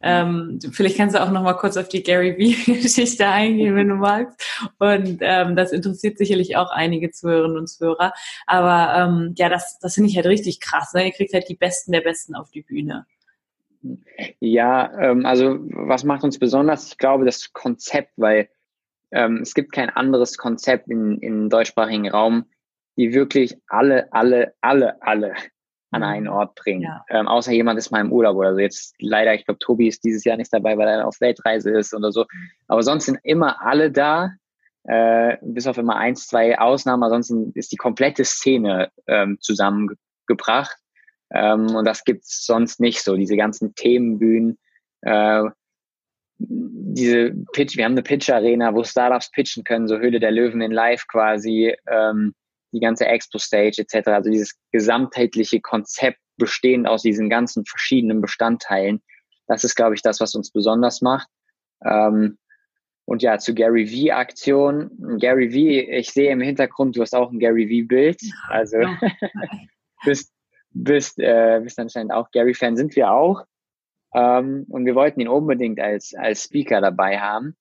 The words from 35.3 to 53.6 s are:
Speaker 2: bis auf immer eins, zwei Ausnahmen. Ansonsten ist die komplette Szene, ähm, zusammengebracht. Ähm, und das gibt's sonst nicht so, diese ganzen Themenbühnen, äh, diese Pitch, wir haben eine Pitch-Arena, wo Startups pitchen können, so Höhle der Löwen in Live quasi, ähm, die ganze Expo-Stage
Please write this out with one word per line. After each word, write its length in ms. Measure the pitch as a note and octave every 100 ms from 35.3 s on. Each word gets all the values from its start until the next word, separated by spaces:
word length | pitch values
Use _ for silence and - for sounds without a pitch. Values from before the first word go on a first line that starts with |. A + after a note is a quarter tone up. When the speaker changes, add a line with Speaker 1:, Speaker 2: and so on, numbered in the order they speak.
| -
Speaker 2:
bis 260 | - A#2 B2+
auf 100 | B2
immer 180 | A#2 G#2+
eins, 320 | A2 B2+ -
zwei 320 | A#2+ A2+ A#2
Ausnahmen. 440 | A#2 C3+ C3+ B2+
Ansonsten 500 | A#2 A#2 A#2 A#2 A2
ist 180 | - -
die 60 | -
komplette 480 | B2 G#2+ C#3 D3 B2+
Szene, 680 | - - C3 G#2+ F#2 F#2 _ -
ähm, 320 | G#2+ G2+ G2+
zusammengebracht. 1400 | - G#2 G2+ G2+ G#2 G#2 _ _ - A#2+ - A#2 C#3 - _ _ _ _ _
Ähm, 420 | - G#2 G#2+ A2 A2+
und 100 | A2
das 180 | A2
gibt's 420 | - G#2 - - -
sonst 340 | A#2 A#2 -
nicht 220 | A#2+ A2+
so, 140 | - F#2+
diese 200 | G2 G#2
ganzen 400 | G#2+ G#2+ A2 -
Themenbühnen, 840 | B2 B2 A#2+ G#2+ A2+ A2+ A2+ A#2 _ _ _ _
äh, 420 | - G#2+ G#2+ G#2+ G#2+ - _ _ _ _ _ _ _ _
diese 960 | - - - - - - A#2+ A#2+ A#2 - F2+
Pitch, 240 | - C#3+ -
wir 80 | A2+
haben 80 |
eine 100 | B2+
Pitch-Arena, 720 | B2 C#3+ - B2 A2 A#2+ A#2 A2
wo 80 |
Startups 480 | A#2 - B2 B2 -
pitchen 320 | - C3 -
können, 240 | G#2+ A#2 A2+
so 100 | A2
Höhle 220 | A#2+ A#2
der 120 | A2
Löwen 300 | A2 A#2+ A#2
in 100 | A2+
Live 360 | A2+ A#2 A#2+ -
quasi, 680 | A2+ G#2+ G#2+ G#2+ A2 A2+ - -
ähm, 440 | A2+ A2 G#2+ G#2+ - _ _ _
die 60 | A#2
ganze 280 | A2+ A2+ -
Expo-Stage 760 | A#2 - A2 - G#2